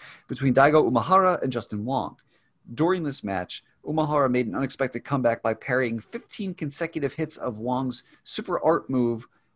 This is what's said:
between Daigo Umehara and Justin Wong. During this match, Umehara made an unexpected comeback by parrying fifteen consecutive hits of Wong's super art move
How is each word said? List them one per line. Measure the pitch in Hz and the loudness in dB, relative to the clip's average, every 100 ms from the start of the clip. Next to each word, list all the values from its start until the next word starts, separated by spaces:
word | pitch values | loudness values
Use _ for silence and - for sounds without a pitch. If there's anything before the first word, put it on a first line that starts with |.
| - - _ | -16 -20 _
between | 135 135 | -2 2
Daigo | 123 143 156 123 | 6 6 6 4
Umehara | 123 135 190 185 175 | 2 4 4 4 2
and | 135 | -2
Justin | 117 - 104 | -4 -6 -6
Wong. | 117 131 87 - _ _ _ _ - | -4 -2 -4 -10 _ _ _ _ -14
During | 120 165 185 | -2 0 2
this | 151 131 | -2 -4
match, | 98 98 - - - _ - | -4 -4 -4 -10 -16 _ -4
Umehara | 156 147 151 131 | -2 0 2 2
made | 127 113 | 2 0
an | |
unexpected | 98 135 - 127 120 | -2 -4 -2 -4 -4
comeback | - 139 120 113 | -2 0 2 2
by | 113 | 0
parrying | 110 - 127 120 113 | -2 -2 0 0 -4
fifteen | - 240 - - 190 | -8 -14 -12 -8 -8
consecutive | 175 147 - 165 160 139 | -6 -6 -4 -6 -4 -4
hits | - 156 - | -4 -6 -4
of | 123 107 | -8 -6
Wong's | 120 127 131 - - _ | -2 -2 -2 -6 -14 _
super | - - 196 175 | -10 -10 -4 0
art | 160 165 - | 2 2 2
move | 131 120 113 - _ _ | 2 2 0 -8 _ _